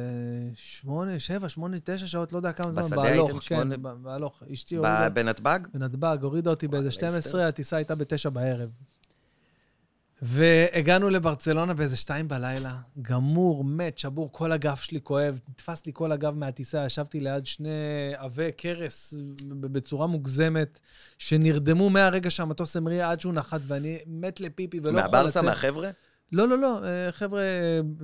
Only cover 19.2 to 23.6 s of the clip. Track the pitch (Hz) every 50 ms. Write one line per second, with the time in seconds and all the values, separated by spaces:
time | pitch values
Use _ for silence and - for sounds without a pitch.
19.2 | 143 143 139 139 139 139 139 139 135 135 139 135 135 - 147 139 160 175 170 151
20.2 | 135 135 131 143 160 160 160 156 151 - - _ _ - - - - - - -
21.2 | - - 156 156 160 160 147 151 139 156 165 180 202 196 190 196 196 185 180 190
22.2 | 175 175 - - 170 156 151 - 170 151 - 170 160 165 170 175 175 165 170 160
23.2 | - 180 170 151 - - 160 156